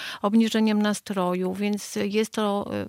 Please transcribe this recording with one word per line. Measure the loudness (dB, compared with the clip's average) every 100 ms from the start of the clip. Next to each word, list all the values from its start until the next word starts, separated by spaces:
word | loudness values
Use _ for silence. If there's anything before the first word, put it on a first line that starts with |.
| -12 -4
obniżeniem | 2 4 4 4 4 4
nastroju, | 2 0 -4 -2 0 0 -2
więc | -2 -2 -2 -4 -4
jest | 0 0 0
to, | 0 0 0 -2
e, | -6